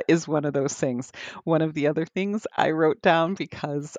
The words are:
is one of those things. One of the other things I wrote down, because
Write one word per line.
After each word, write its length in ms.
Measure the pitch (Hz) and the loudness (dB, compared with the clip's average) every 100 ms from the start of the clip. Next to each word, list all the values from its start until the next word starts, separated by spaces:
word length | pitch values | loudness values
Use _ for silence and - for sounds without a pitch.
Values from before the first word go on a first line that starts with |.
| - | 8
is 200 | 165 151 | 2 2
one 160 | 151 | -2
of 80 | 147 | 0
those 220 | 139 139 | 0 -2
things. 360 | - 139 123 - - - - | -2 -2 -2 -6 -14 -16 -8
One 180 | 160 160 | 0 2
of 100 | 160 | 2
the 120 | 156 147 | 0 0
other 160 | 156 | 0
things 420 | 165 190 196 214 - - | -2 -2 -2 -2 -2 0
I 140 | 143 | 0
wrote 300 | 160 156 - | 2 2 2
down, 340 | 190 165 165 | 4 4 2
because 640 | 196 147 - 151 143 147 | -2 -8 -8 -6 -6 -8